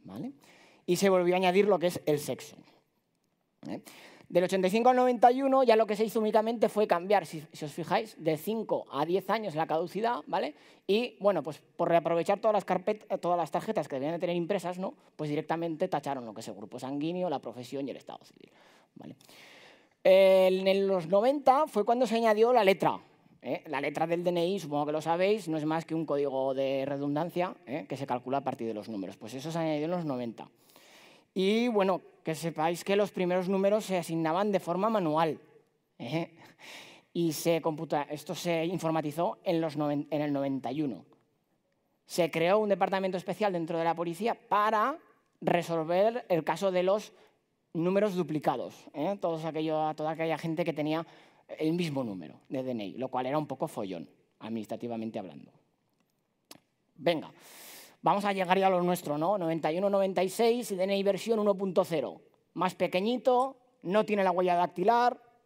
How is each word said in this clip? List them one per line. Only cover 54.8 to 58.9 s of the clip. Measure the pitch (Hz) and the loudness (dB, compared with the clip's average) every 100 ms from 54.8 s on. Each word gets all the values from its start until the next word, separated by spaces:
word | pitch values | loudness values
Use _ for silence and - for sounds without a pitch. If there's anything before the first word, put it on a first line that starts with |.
| 120 113 113 107 | -8 -6 -6 -8
hablando. | 95 71 - _ _ _ _ _ _ _ _ _ _ - _ _ _ | -12 -16 -20 _ _ _ _ _ _ _ _ _ _ -20 _ _ _
Venga, | - 147 156 - - - - - - - _ | -4 -2 -2 -4 -18 -20 -20 -20 -20 -20 _
vamos | 165 196 | 2 2
a | 202 | 0
llegar | 190 175 190 | 0 -2 0
ya | 190 | 2
a | |
lo | 180 | 2
nuestro, | 175 | 0